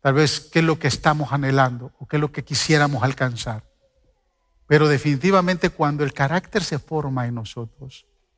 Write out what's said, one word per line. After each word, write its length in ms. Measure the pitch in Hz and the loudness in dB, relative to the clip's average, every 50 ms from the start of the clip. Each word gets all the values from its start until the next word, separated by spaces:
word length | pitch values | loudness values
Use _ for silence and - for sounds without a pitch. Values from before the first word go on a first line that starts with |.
tal 140 | _ 139 135 | _ 2 4
vez 260 | 143 156 135 - - | 4 4 2 0 -4
qué 200 | - - - 165 | -10 -2 0 2
es 40 | 160 | 2
lo 140 | 165 156 156 | 2 2 2
que 100 | - 139 | 0 -2
estamos 440 | - - - 165 151 151 147 123 | -2 2 0 0 2 2 -2 -2
anhelando 600 | 135 143 139 135 135 139 131 127 123 120 123 - _ _ | -2 -2 0 2 4 4 2 2 0 -6 -12 -16 _ _
o 80 | 127 | -12
qué 100 | - - | -4 -2
es 40 | 147 | -2
lo 120 | 151 147 | -2 -2
que 120 | - 147 131 | -4 -10 -10
quisiéramos 580 | - 147 117 - - 156 147 143 143 143 123 | -4 -6 -6 0 2 4 4 4 2 0 0
alcanzar. 640 | 117 131 131 - 135 127 120 117 - 123 110 110 - _ _ _ _ _ _ _ _ _ _ _ _ _ _ _ _ _ _ _ _ | 0 -2 0 0 -2 -4 -4 -6 -8 -8 -8 -8 -10 _ _ _ _ _ _ _ _ _ _ _ _ _ _ _ _ _ _ _ _
Pero 220 | _ 147 156 151 151 | _ 2 4 4 4
definitivamente 840 | 147 135 - 151 143 131 139 190 196 190 180 175 185 170 - 180 | 2 2 2 0 0 2 2 2 2 4 2 2 0 0 -2 -2
cuando 320 | - - 156 147 147 143 | 0 0 -2 -2 0 -2
el 120 | 147 139 - | -4 -4 -2
carácter 500 | - 143 139 160 185 - - - 214 170 | -2 -2 -2 -2 -4 -4 -4 -4 -4 -4
se 140 | - 165 135 | -2 -6 -8
forma 480 | - - 160 156 143 139 131 127 123 | -6 -6 -6 -6 -4 -4 -4 -4 -4
en 80 | 120 120 | -4 -6
nosotros, 720 | 117 110 104 - 123 117 113 _ _ 139 131 - - _ _ _ _ _ _ _ | -8 -10 -12 -12 -12 -12 -12 _ _ -20 -18 -18 -20 _ _ _ _ _ _ _